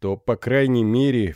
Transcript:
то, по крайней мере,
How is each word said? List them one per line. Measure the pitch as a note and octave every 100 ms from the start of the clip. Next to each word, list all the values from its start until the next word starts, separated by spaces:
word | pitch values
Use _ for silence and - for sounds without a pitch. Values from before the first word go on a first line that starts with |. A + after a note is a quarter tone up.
то, | G2 G2
по | -
крайней | A2+ A#2 C3+ C3+ A#2+
мере, | A2 A#2+ C#3 B2 F#2+